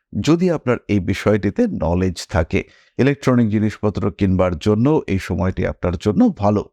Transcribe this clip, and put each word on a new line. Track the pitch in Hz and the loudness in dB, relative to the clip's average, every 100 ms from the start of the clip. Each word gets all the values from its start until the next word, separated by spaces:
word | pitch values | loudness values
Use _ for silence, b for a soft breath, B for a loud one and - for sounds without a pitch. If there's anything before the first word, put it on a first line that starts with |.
| _ - | _ -4
যদি | 101 170 185 | 0 2 2
আপনার | 151 123 117 - | 0 -2 -2 0
এই | 104 | -2
বিষয়টিতে | 87 98 - 107 101 151 240 | 0 -2 0 2 0 0 -2
নলেজ | - 80 87 92 85 - | -2 -2 0 0 -4 -4
থাকে। | 85 82 110 - b b - | -2 0 -2 -4 b b 0
ইলেকট্রনিক | 131 139 - 123 110 | 0 0 2 2 2
জিনিসপত্র | 107 107 - 107 95 101 | 2 -2 -2 -4 -2 -4
কিনবার | - 98 92 92 78 | 0 0 2 0 0
জন্য | 104 107 131 156 - | 0 2 2 2 0
এই | 95 | -4
সময়টি | - 87 92 92 92 | -4 -2 -2 -2 -4
আপনার | - 92 87 | -4 -4 -2
জন্য | 104 143 247 - | 0 2 2 2
ভালো। | 101 104 - | 0 0 -2